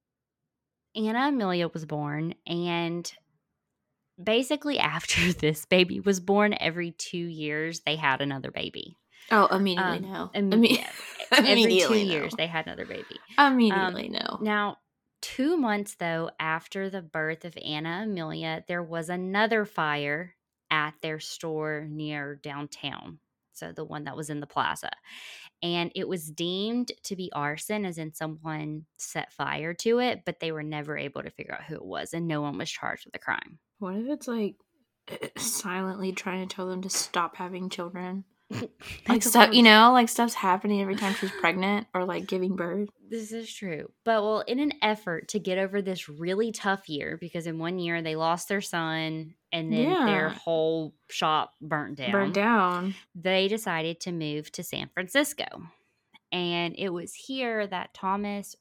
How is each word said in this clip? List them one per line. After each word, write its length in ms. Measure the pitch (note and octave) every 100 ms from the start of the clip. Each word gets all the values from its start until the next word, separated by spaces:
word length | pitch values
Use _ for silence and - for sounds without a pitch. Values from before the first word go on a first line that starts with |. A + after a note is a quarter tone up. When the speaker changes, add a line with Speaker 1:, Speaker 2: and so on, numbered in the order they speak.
| _ _ _ _ _ _ _ _ _ -
Speaker 1:
Anna 340 | G#3+ A3+ C#4
Amelia 380 | C#4 G3 F3+ E3+
was 180 | E3 D#3
born, 480 | D3+ D3 D3 E3 - -
and 640 | E3+ F3 E3+ E3+ E3+ E3+ - _ _ _ _ _ _ _ _ _ -
basically, 580 | F#3+ A3+ C4 D4+ D4 C#4
<laughs> 0 |
after 540 | - D#3 - - E3+
this 320 | F3 D3+ D#3 -
baby 340 | F#3 F3+ F#3+
was 200 | G3 F#3+
born, 360 | F3 G3+ G#3 G#3
every 320 | - E3+ E3+
two 260 | D#3+ - F3
years 640 | E3+ D#3+ D3+ D3+ D#3+ E3
they 140 | - D3+
had 260 | D3+ C3
another 300 | C#3+ C3+ C3
baby. 440 | - - - - - _ _ -
Speaker 2:
Oh, 180 | G#3+ G3
immediately 500 | F#3+ G3 F3+ F#3 E3+
Speaker 1:
Um, 40 | F#3+
Speaker 2:
no. 200 | F#3 F3 G#3
Speaker 1:
imme-, 180 | G3+
Speaker 2:
Imme- 240 | G#3+ A3+ -
<laughs> 0 |
Speaker 1:
yeah, 140 | - - - - -
every 120 | C4+ A3+
two 60 |
Speaker 2:
immediately 540 | A#3 A3 F#3 E3+ A3 G3+
no. 60 |
Speaker 1:
years 220 | D#3+ D#3 -
they 100 | D#3+
had 180 | E3+ D#3+
another 180 | - -
baby. 340 | F#2+ - - - -
Speaker 2:
Immediately 680 | C#4+ C4 A3+ G3 F#3 F3+ -
Speaker 1:
Um, 40 |
Speaker 2:
no. 240 | - - -
Speaker 1:
now, 360 | G#3+ G#3 G#3 - _ _ _ _
two 360 | - - C#4 F4
months, 380 | B3 G#3 G3+ -
though, 360 | E3+ E3 E3 -
after 500 | D#3+ D#3+ - G3 G3
the 120 | F#3+
birth 420 | D#3+ D#3+ D#3 D#3+
of 140 | F3 D#3+
Anna 400 | - D3+ D#3+ F3 A3
Amelia, 580 | F#3+ D#3+ D#3+ E3 D#3+ -
there 160 | F3
was 260 | E3+ E3 E3
another 560 | F3+ F#3 G3+ A3 A3 G3+
fire 680 | - D#3 D3 C#3+ D3+ F3+ - _ _ _
at 220 | D#3 D3+ D#3
their 180 | D#3+ D#3
store 680 | - - E3 D#3 D#3 D3+ D3+
near 460 | D3+ D3+ D3+ C#3+ C#3+
downtown. 840 | D#3 C#3+ D3 - C#3+ - - D#3 _ _ _
So 200 | - E3
the 100 | E3
one 200 | D#3 D3+ D3
that 100 | C3+
was 140 | D3+
in 100 | D3
the 80 | D3
plaza. 440 | - B2+ - - - - - - - - _
And 280 | F3 F3 E3+ -
it 120 | F#3
was 220 | F3+ D#3
deemed 600 | D#3 E3+ F#3 G#3 A#3+ B3 -
to 120 | - F#3+
be 160 | F#3
arson, 500 | D3 C#3+ D3+ - G#3+ G3
as 120 | E3
in 160 | D#3
someone 720 | - D#3 D#3 D#3+ D#3 D3+ D3+ D#3 _
set 360 | - E3 -
fire 400 | - C#3 D3 D#3 E3+
to 240 | A3+ A#3+
it, 220 | B3 - -
but 140 | E3+
they 120 | E3
were 120 | D#3
never 340 | D3+ D3+ D3 D3
able 260 | C#3+ -
to 80 | -
figure 220 | - - -
out 80 |
who 100 | - D#3
it 80 |
was, 300 | F#2 F2 D2+
and 140 | E3 E3+
no 140 | D3+
one 160 | D3 A#2
was 100 | D#3
charged 360 | - - - -
with 80 |
the 60 | -
crime. 380 | - - - - _ _
Speaker 2:
What 160 | F#3+ F#3+
if 120 | A#3+
it's, 200 | D4 B3+
like, 280 | A#3 G3+ - _ _ _ _
<clears throat> 380 | - - - -
silently 720 | - - G#3 F#3 F#3+ F#3+ F#3+
trying 340 | F#3 - F#3 F#3
to 80 | -
tell 120 | F#3
them 160 | F#3
to 60 | F#3
stop 460 | - - F#3 E3+ -
having 340 | F3+ F#3 F#3
children? 540 | - F3 F3+ F3+ F#3+ F#3+ _ _
Speaker 1:
<laughs> 120 | - - - - - -
Speaker 2:
Like, 120 | A#3+
Speaker 1:
That's 80 | G#3+
Speaker 2:
stuff, 240 | A#3 A3
you 60 | A3+
Speaker 1:
what 60 | A#3
Speaker 2:
know, 220 | G#3+ A#3
like, 160 | B3+ A#3
stuff's 240 | - A#3
happening 480 | - F#3+ F#3 G#3 G3+
every 140 | G3 G3+
time 160 | G3+
she's 180 | G3+ F#3+
Speaker 1:
<laughs> 80 | -
Speaker 2:
pregnant 480 | E3+ F3+ F#3+ G3+ -
or, 100 | F3+
like, 240 | F3+ E3+ F#3+
giving 300 | F#3+ F#3 F#3
birth. 320 | F3 F#3 G#3 - G3
Speaker 1:
This 220 | A3+ G#3+
is 200 | A3+ A3
true. 380 | - G3 D3+ - -
But, 180 | - A3+
well, 200 | G#3 G#3+
in 180 | - B3
an 140 | D4 -
effort 480 | G#3+ G#3+ F#3 E3 -
to 100 | G#3+
get 180 | F3+ F#3
over 240 | F#3+ G3+
this 280 | F#3+ F3+ -
really 420 | D3 E3+ F#3+ A#3
tough 380 | G#3 G#3 F#3+ -
year, 280 | D3 D#3 D#3+
because 280 | F3 E3+ E3
in 100 | D#3+
one 220 | E3 F#3
year 220 | E3+ E3+
they 160 | D#3+ D#3
lost 320 | E3 E3+ -
their 100 | G3+
son 720 | G3 E3+ D#3+ D#3+ D#3+ D#3+ D#3+ - _
and 180 | E3+ D#3+
then 340 | A3 C4+ F4+ A#3+
their 220 | G3 D#3
Speaker 2:
Yeah. 60 |
Speaker 1:
whole 600 | - - E3 D#3+ D#3+ D3+ - _
shop 440 | - E3+ D#3 - _
burnt 340 | D#3 D3+ A#2+ C#3
down, 140 | B2+
Speaker 2:
Burnt 220 | G3+ G3
down. 640 | F#3+ G#3 A3+ F#3 F3 F#3 F#3+ - F3+
Speaker 1:
they 320 | F3 F#3+ F#3+
decided 540 | A3 G3+ E3 D#3+ E3
to 100 | -
move 400 | F3 D3+ D3 D3+
to 100 | -
San 260 | F3 D3 -
Francisco. 520 | - F#3 C#4 D4 - - - E3+ - _ _ _ _ _
And 420 | F3+ F3 F3 F3 -
it 120 | G3
was 240 | F3 E3+
here 520 | - - C4 B3 A3 G3+
that 280 | F3+ -
Thomas 640 | - F#3+ G3 G#3 G3+ G3 -